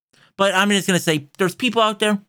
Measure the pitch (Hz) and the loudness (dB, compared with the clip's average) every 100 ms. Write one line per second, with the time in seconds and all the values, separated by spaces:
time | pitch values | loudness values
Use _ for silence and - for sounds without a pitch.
0 | _ _ _ - 196 185 202 202 190 175 | _ _ _ -2 0 2 2 0 0 0
1 | - 156 139 - 185 180 247 226 220 214 | 0 -2 -4 -4 -4 -2 -4 0 0 0
2 | 214 208 | -2 -2